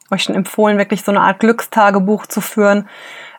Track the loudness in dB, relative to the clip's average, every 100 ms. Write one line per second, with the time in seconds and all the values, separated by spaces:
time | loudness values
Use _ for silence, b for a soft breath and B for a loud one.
0 | -8 -6 -4 -4 -4 0 2 2 0 -2
1 | -2 0 2 2 0 0 -2 2 4 4
2 | 2 -2 -4 -8 -6 0 2 2 -2 B
3 | B B B